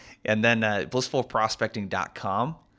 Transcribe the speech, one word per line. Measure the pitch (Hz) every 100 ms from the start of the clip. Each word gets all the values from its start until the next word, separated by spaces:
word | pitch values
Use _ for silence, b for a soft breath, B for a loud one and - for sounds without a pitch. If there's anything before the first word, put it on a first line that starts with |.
| B B -
And | 107
then, | 117 113
uh, | 110 101
blissful | 71 127 - 135
prospecting | - 110 110 - 110 110 98
dot | 95 -
com. | - 98 101 135 160 _